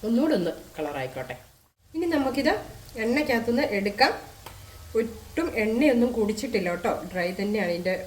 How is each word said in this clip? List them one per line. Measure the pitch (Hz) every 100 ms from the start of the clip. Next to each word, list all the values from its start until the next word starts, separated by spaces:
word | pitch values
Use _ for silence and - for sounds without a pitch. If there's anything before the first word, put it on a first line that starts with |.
| 214
ഒന്നുകൂടെ | 233 311 254
ഒന്ന് | 160 - - -
കളറായിക്കോട്ടെ. | 151 143 127 131 127 123 - _ _ _ _ 320
ഇനി | 339 311
നമുക്കിത് | 262 262 285 427 - - - 240
എണ്ണയ്ക്കകത്തുനിന്ന് | 220 269 294 233 233 240 294 202
എടുക്കാം. | 202 202 269 - - - - - - - - 220
ഒട്ടും | 226 - - - 330 220
എണ്ണയൊന്നും | 214 226 294 240 240 240
കുടിച്ചിട്ടില്ല | 208 208 262 214 175
കേട്ടോ, | 175 220 - 180
ഡ്രൈ | 180 175 190
തന്നെയാണ് | 202 208 180 175
ഇതിൻ്റെ | 180 185